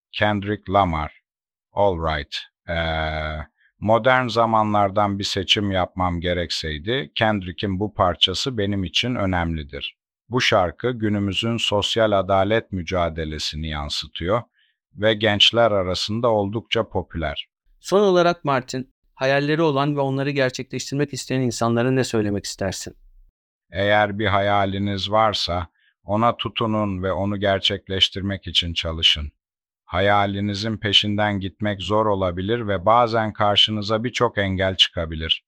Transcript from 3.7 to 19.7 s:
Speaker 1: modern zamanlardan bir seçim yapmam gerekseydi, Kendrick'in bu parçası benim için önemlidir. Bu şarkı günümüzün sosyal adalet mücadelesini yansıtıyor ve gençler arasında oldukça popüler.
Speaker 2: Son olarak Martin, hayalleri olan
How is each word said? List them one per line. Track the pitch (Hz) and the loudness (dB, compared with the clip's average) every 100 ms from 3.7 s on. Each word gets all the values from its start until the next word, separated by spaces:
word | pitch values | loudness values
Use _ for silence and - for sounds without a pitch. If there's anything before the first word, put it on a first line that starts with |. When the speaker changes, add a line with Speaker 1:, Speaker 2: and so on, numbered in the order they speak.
| - | -6
Speaker 1:
modern | 98 113 117 127 127 | 0 2 4 2 2
zamanlardan | 107 113 110 107 104 101 98 104 98 | 2 2 4 2 2 2 2 0 0
bir | |
seçim | 98 - 90 - 101 | -4 -2 0 0 0
yapmam | 95 87 - 90 85 | 0 -2 -2 -2 -2
gerekseydi, | 87 87 82 - 80 76 85 127 147 | -2 -2 -2 -6 -6 -6 -4 -4 -4
Kendrick'in | - 110 104 90 87 104 92 | -2 0 0 -4 -6 -4 -2
bu | 104 | -2
parçası | - 92 82 - 90 - 120 | 0 0 2 0 0 -4 -2
benim | 101 101 | -2 -2
için | 90 - 120 | -2 -2 -2
önemlidir. | 123 98 90 85 80 71 71 - - _ _ - | -2 0 0 0 -4 -6 -10 -12 -14 _ _ -6
Bu | 120 | -2
şarkı | - 110 90 - 120 | 2 2 2 -2 -4
günümüzün | 123 107 104 101 92 117 117 | -2 0 0 0 -2 -2 -2
sosyal | - 104 95 - 110 | 0 0 0 2 2
adalet | 98 92 98 95 113 - | 4 2 2 4 0 0
mücadelesini | 95 82 92 85 80 80 78 - 76 80 | -6 -4 0 0 -2 -6 -6 -6 -6 -6
yansıtıyor | 76 73 - 78 - 82 113 113 _ _ _ _ | -6 -6 -6 -8 -6 -2 -2 -4 _ _ _ _
ve | - 104 | -2 0
gençler | 107 107 104 - 113 117 | 2 2 4 4 4 4
arasında | 104 92 90 - 107 120 | 4 0 -2 -2 -2 2
oldukça | 107 101 110 - 117 110 | 2 0 -4 -4 -4 -2
popüler. | 95 87 - 76 71 - _ _ _ | -4 -6 -4 -6 -6 -12 _ _ _
Speaker 2:
Son | - 190 | 0 2
olarak | 208 180 175 170 | 4 4 4 2
Martin, | 147 135 120 131 127 _ _ | 0 -2 -2 -8 -10 _ _
hayalleri | - 135 139 143 156 | -4 0 2 2 2
olan | 165 | 2